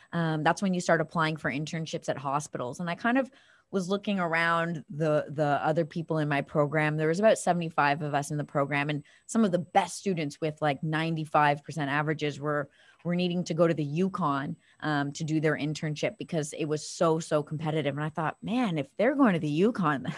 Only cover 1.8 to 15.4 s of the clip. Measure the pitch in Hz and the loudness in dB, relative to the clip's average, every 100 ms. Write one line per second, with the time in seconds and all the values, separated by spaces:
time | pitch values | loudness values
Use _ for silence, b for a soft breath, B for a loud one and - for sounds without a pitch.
1.8 | 160 160 - 143 139 143 - 147 123 151 | -6 -6 -4 -4 -2 -2 -4 -8 -8 -6
2.8 | 170 175 233 262 262 b b b b 190 | -6 -2 2 2 0 b b b b -2
3.8 | 175 202 208 196 175 165 170 170 165 165 | 0 -2 -2 -2 2 2 4 2 0 -4
4.8 | - 147 160 151 - 147 147 143 151 156 | -6 -2 2 2 0 0 2 2 2 0
5.8 | 156 175 156 156 147 143 143 156 147 156 | 0 -4 -4 -2 0 -2 0 0 2 2
6.8 | 151 156 156 170 220 185 190 175 165 - | 0 2 0 4 4 4 2 0 0 2
7.8 | 143 147 151 143 139 147 143 143 143 143 | 2 2 0 -2 -2 -4 -2 0 0 0
8.8 | 147 147 - b - 226 208 175 151 196 | 0 -4 -6 b -4 2 2 2 2 0
9.8 | 180 - 202 170 143 - 156 151 151 139 | 0 -4 -4 -2 -4 -4 -6 -2 -2 -2
10.8 | 160 156 165 160 151 151 147 147 - 147 | -2 -2 -2 -4 0 4 4 2 -2 -4
11.8 | 139 143 156 151 147 139 147 147 143 b | 0 0 0 -2 -4 -4 -4 -2 -4 b
12.8 | b b 165 175 180 180 175 175 170 151 | b b -4 0 0 -2 -2 2 2 2
13.8 | 143 156 190 190 147 139 147 165 b b | -2 0 -2 -2 -2 -2 -6 -10 b b
14.8 | 151 147 143 143 156 160 | -4 -2 -2 -4 -2 0